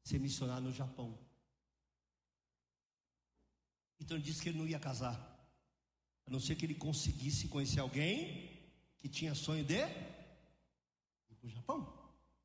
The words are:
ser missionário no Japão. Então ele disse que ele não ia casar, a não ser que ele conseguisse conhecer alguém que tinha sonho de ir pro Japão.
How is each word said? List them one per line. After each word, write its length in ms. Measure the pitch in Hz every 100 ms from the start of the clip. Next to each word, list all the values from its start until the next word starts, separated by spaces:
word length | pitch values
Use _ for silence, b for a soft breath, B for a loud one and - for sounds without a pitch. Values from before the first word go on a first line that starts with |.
ser 160 | - 135
missionário 440 | 139 - 127 127
no 100 | 131
Japão. 440 | 123 131 - 117 110 - _ _ _ _ _ _ _ _ _ _ _ _ _ _ _ _ _ _ _ _ _ _ _ _ _ _ _
Então 160 | 151 165
ele 60 |
disse 180 | 143 156
que 80 | 170
ele 80 | 160
não 100 | 160
ia 120 | 151
casar, 360 | 143 120 123 117 - - - _ _ _ _ _ _ _ -
a 60 |
não 80 | 127
ser 160 | 120 156
que 100 | 160
ele 80 |
conseguisse 760 | 151 151 151 - - 135 151 -
conhecer 320 | 147 139 139
alguém 680 | 131 131 160 247 339 - - - - - _ _
que 80 | 139
tinha 280 | - 160 139
sonho 280 | - 156
de 120 | 139 185
ir 1600 | 302 - - - - - - _ _ _ _ _ _ _ _ 110
pro 80 | 120
Japão. 540 | 110 120 302 185 - - - _ _